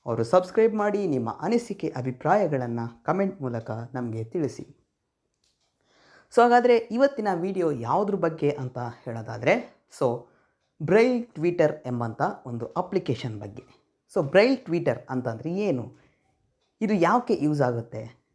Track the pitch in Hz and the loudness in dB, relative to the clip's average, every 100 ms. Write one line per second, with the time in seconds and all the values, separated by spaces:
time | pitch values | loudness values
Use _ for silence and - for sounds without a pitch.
0 | - 117 117 185 185 - 220 214 208 202 | -6 -2 4 4 4 2 2 2 0 0
1 | 190 131 110 - 165 233 233 196 156 131 | 0 -2 -2 -4 0 0 -2 -6 -6 -4
2 | 127 123 - 208 175 139 120 117 117 - | -6 -4 2 2 2 0 -2 -4 -6 -6
3 | - 180 196 190 131 117 113 110 120 127 | -2 0 -2 -4 -6 -6 -6 -8 -8 -8
4 | 120 113 113 180 147 - - _ _ _ | -6 -6 -6 -4 -4 -6 -16 _ _ _
5 | _ _ _ _ _ _ _ _ _ _ | _ _ _ _ _ _ _ _ _ _
6 | _ _ _ - 240 240 247 233 226 226 | _ _ _ 4 6 6 6 4 2 2
7 | 277 277 214 175 185 190 165 131 117 165 | 2 2 -2 -2 -2 0 0 0 0 0
8 | 208 196 165 156 147 143 127 123 120 - | 0 0 -2 0 -2 -2 -6 -8 -10 -10
9 | - 113 110 113 120 240 - _ _ - | -10 -10 -10 -2 0 0 -2 _ _ -2
10 | 131 117 - _ _ _ _ - 156 202 | -2 -2 -8 _ _ _ _ -8 2 4
11 | 247 247 233 - 170 170 156 - 127 123 | 4 2 -4 -4 0 2 2 0 -6 -4
12 | 117 107 165 - 127 117 113 170 180 190 | -4 -2 -4 -4 -10 -8 -6 -6 -4 -4
13 | - 120 123 107 101 107 - _ _ _ | -2 -4 -6 -10 -12 -14 -20 _ _ _
14 | _ - 143 180 233 269 - 170 151 113 | _ -4 2 4 4 2 -2 -2 0 -2
15 | - 127 120 110 151 185 208 127 117 - | -4 -6 -4 -6 -6 -4 -2 -2 -6 -14
16 | _ _ _ _ _ _ _ _ 214 208 | _ _ _ _ _ _ _ _ -2 2
17 | 170 233 220 202 147 151 127 120 113 113 | 2 2 0 0 0 2 0 0 -6 -10
18 | 117 - _ | -14 -16 _